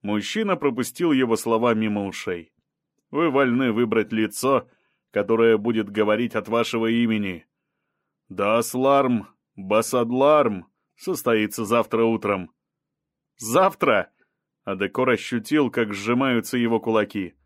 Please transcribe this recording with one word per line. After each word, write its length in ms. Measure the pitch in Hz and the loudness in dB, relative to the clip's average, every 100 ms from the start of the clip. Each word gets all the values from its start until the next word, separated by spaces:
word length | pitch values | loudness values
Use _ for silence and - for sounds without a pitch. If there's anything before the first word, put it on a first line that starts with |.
Мужчина 560 | 104 104 101 214 220 185 | -2 -4 -4 -4 -2 0
пропустил 560 | 143 120 123 - 170 | -2 -2 -6 -2 0
его 240 | 139 123 113 | 2 2 0
слова 360 | 113 113 120 | 0 2 2
мимо 340 | 110 110 104 98 | 2 0 -2 -4
ушей. 440 | 87 - 90 82 _ _ _ _ _ _ | -8 -8 -8 -10 _ _ _ _ _ _
Вы 200 | 139 165 | -2 0
вольны 420 | 135 131 120 131 | 2 2 2 0
выбрать 400 | 110 120 113 104 | 0 2 0 0
лицо, 560 | 110 110 - 127 131 - _ _ _ _ | -2 -2 -2 0 0 -2 _ _ _ _
которое 460 | 104 104 113 113 110 | -4 0 4 4 4
будет 320 | 107 110 101 | 2 -2 -2
говорить 460 | 104 107 107 120 113 | 0 2 2 0 -4
от 120 | 104 | -2
вашего 400 | 117 113 113 113 | -2 -2 -2 0
имени. 580 | 117 117 110 101 87 _ _ _ _ _ _ _ _ _ | 0 0 0 -4 -8 _ _ _ _ _ _ _ _ _
Дасларм, 1000 | 95 101 113 117 127 131 139 131 117 - _ _ - | -4 0 0 0 -2 2 2 2 0 -4 _ _ -16
Басадларм 1120 | 95 107 113 127 117 127 139 151 123 98 85 _ _ _ | 0 0 2 0 0 2 4 4 4 -2 -10 _ _ _
состоится 680 | - 175 - 113 107 - 107 | -8 -4 0 2 0 -4 0
завтра 400 | 117 110 113 113 | 0 0 0 0
утром. 460 | 113 104 98 90 _ _ _ _ _ _ _ _ _ | 0 -2 -4 -6 _ _ _ _ _ _ _ _ _
Завтра? 760 | 110 135 190 - 147 104 85 _ _ _ _ _ | -2 2 2 2 2 2 0 _ _ _ _ _
Адекор 460 | - 95 98 - 127 | -10 -6 -4 -2 0
ощутил, 600 | 113 - 123 107 151 131 | 0 -2 -8 -2 0 0
как 240 | 127 110 | -2 -4
сжимаются 640 | 98 104 123 135 120 - 127 | -4 -2 0 0 -2 -2 -2
его 220 | 117 113 | 0 -2
кулаки. 560 | 113 110 104 104 90 _ | 0 0 0 -4 -8 _